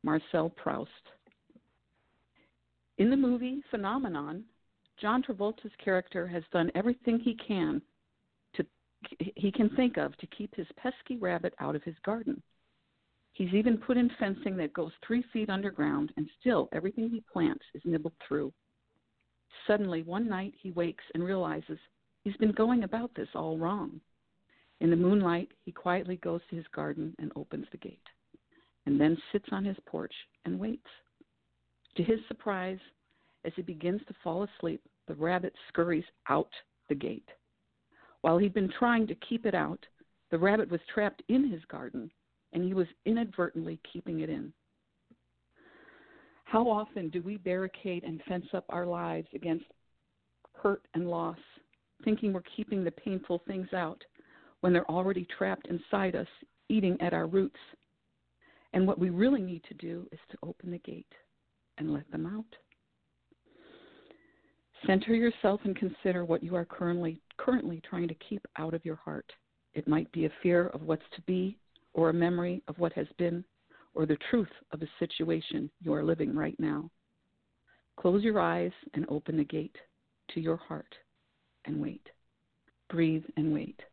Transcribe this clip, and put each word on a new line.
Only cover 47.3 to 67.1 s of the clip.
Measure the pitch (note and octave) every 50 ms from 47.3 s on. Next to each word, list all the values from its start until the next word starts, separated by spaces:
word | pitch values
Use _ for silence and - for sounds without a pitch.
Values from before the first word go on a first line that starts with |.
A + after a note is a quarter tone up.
| G#3+
barricade | G3+ F3+ F3+ F3+ F#3 F#3+ F#3 - - - G3 F3+ F3 -
and | - E3 D#3 -
fence | - F#3 F3+ F3 - -
up | F#3 - -
our | - F3 F3
lives | F3 E3+ F3 F3 E3+ E3 D#3+ D#3+ _ -
against | - - E3+ D#3+ E3 - _ - _ _ _ _ _ _ _ _ _ _ _ _ _ _ - _
hurt | - - G3+ G3+ G3+ _ _ -
and | E3 F3+ F3
loss, | E3+ E3+ E3+ E3 F3 - - - - - _ _ _ _ _ _ _ _ -
thinking | A3 G#3+ - A3+ G3+
we're | F#3+ F3+ - - -
keeping | - G#3+ - G#3 G3 F3+
the | E3
painful | - - - G#3 F#3+ F#3 - - F3 F3 _
things | - G3 F#3 F#3 F#3 -
out | F#3 E3+ D#3 - - - _ _ - _ _ - - - - _ _
when | - F3+
they're | F3 E3+ - -
already | D#3+ F3+ F#3 F#3+ G3 F#3 F3 - -
trapped | - F#3+ F#3+ F#3+ - -
inside | - F3 E3 - - - G3 G3 F#3 F3
us, | - F3+ - - - - _ _ _ _ -
eating | A3 A3 G3 F3+ F#3 -
at | F3+ F3 E3+
our | E3 E3
roots? | E3 F3 G3 F#3+ - _ - - - - _ _ _ _ _ _ _ _ _ _ _ _ _ _ _ _ _ _ _ -
And | F#3 F#3+
what | F#3+ - -
we | F3+ F#3
really | E3+ F3 A3 C4 C#4+ A#3+
need | F#3 F3+ F3 E3 -
to | - D#3+
do | D#3 E3+ E3+ E3+ F3 F3+ -
is | - D#3+ - _
to | F#3+ - -
open | E3 F3 _ - F3+
the | F3 F3
gate | - - E3 E3+ - _ - - _ _ _ _ _ _ _ _ _ _ _
and | - D3+ D#3 D3
let | C#3+ D3 -
them | - D#3+ D#3+
out. | E3+ G3+ A3 A3 _ - - _ _ _ _ _ _ _ _ _ _ _ _ _ _ _ _ _ _ _ _ - - - - - - - - - - - _ _ _ _ _ _ _ _ _ _ _ _ - -
Center | - F#3+ G3 G#3 A3 A3+
yourself | A3+ A#3 A#3 A3+ - - G3 G3+ G#3 -
and | G3+ F#3
consider | - G3+ F#3 - - - F#3+ F3+ F3+ F3
what | E3 E3 - -
you | E3 F#3
are | F3 E3+
currently, | _ - - F3 E3+ F3 F3 E3+ E3